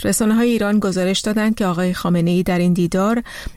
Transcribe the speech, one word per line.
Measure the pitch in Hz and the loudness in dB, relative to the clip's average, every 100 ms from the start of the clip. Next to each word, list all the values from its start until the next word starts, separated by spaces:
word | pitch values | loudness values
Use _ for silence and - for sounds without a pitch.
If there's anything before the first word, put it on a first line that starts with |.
رسانه‌های | 202 190 220 226 240 | -2 0 2 2 2
ایران | 226 202 208 | 0 0 0
گزارش | 202 185 185 196 | 0 0 -2 -2
دادند | 214 214 214 220 | -2 0 0 0
که | 196 | 0
آقای | 175 180 | 0 -2
خامنه‌ای | 180 175 175 170 180 | -2 0 2 2 2
در | 185 180 | 2 2
این | 175 | 2
دیدار | 175 175 185 196 233 - - - | 2 0 0 0 0 -4 -10 -14